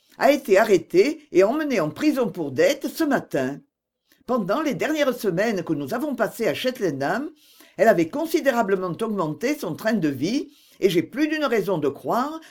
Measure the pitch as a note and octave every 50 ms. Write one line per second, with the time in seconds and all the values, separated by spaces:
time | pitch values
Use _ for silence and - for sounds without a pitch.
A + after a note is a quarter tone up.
0 | _ _ _ - - B3+ D4 C#4 - - F#3+ F#3 A3+ A3 G3 E3 - - - F3
1 | A3 C#4+ D#4+ - - - - E3+ F#3+ G#3 C4 D#4 D#4 C#4+ B3+ G3 D#3 D3+ - -
2 | C#4 D#4 B3+ C4 A#3+ G3 - F3+ D#3+ C#3 B2+ B2+ E3 G#3 D#4 D#4 - C#4+ - -
3 | E4 C#4+ B3+ - - - - C#3+ B2+ C3 D3 D#3 - _ _ _ _ _ _ _
4 | _ _ _ _ _ - B3 B3 F#3+ E3+ G#3 D4 D#4 D4 A3 D#3+ G3 C4 D#4 D4+
5 | C#4 B3+ A#3+ B3 - G3+ E3+ F3 G#3+ A#3 G#3 F3+ E3 - D#3+ C#3+ C#3+ C3 G#3+ B3
6 | D4+ D4+ B3+ - G#3+ F3+ - - A3+ F#3+ C#3 - - B3+ B3+ - G#3 E3+ C#3 C3
7 | C#3 D3+ F#3 A#3 D4 E4 - _ _ _ _ - - - _ - G3 A3+ G3+ E3+
8 | - D#4+ - C#4+ E4 D#4+ F4+ D#4+ B3+ C4+ A#3+ A#3 A3+ F#3+ G3 F#3 F#3 F3+ E3 -
9 | A3+ A#3 G#3+ G3 E3 D#3 D3+ - G#3+ C4 D4 D4 - F3+ D3 - - A3 A#3 G3+
10 | D#3+ D3 C3+ A#2+ C#3 F#3+ A#3+ D4 F#4+ - _ _ _ _ _ - - G3+ E3 F3
11 | - - - B3 D#4 D4+ D#4 D#4 D4 B3+ A#3 A3 E3+ G3 F#3+ D#3+ C#3 C3+ C3+ -
12 | - C#3+ F#3+ A#3 C4 D4 D#4+ D#4+ D#4+ -